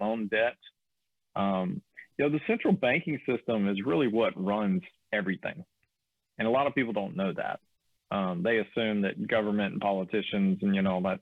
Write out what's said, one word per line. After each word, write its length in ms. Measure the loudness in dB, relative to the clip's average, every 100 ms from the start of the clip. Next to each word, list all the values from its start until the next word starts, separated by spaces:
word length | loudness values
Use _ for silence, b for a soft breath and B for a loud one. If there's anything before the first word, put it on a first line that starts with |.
loan 280 | -2 -2 0
debt. 280 | 2 0 -2 -14 _ _ _ _ _ _ -2
Um, 440 | 0 0 -2 -4 -10 -20 B -2
you 60 |
know, 60 | 0
the 100 | 0 -2
central 240 | 0 2
banking 480 | 2 2 0 -2 -4
system 440 | -2 -2 0 0 0
is 120 | 0
really 240 | 0 2 2
what 240 | 2 0 0
runs 460 | 0 0 2 0 -4 _ _
everything. 520 | -2 -2 -4 -6 -10 -14 _ _ _ _ _ _ -4
And 100 | 0
a 20 |
lot 160 | 2 2
of 80 |
people 180 | 0 0
don't 240 | -2 -4 -2
know 160 | -2
that. 260 | -2 -4 -6 _ _ _ _ -6
Um, 320 | -2 -2 0
they 160 | 0 0
assume 440 | 0 -2 0 0
that 260 | 0 -2 -2
government 460 | 0 2 0 -2
and 60 | -2
politicians 800 | 0 0 -2 -4 -2 0 2 2
and, 120 | 2
you 80 | 2
know, 120 | 2
all 80 | 0
that, 180 | 0 -4